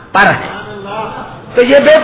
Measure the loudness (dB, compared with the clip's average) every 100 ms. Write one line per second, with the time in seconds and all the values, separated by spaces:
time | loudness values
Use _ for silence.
0 | -4 0 2 0 -8 -14 -14 -14 -12 -10
1 | -10 -12 -16 -18 -4 0 4 4 6 4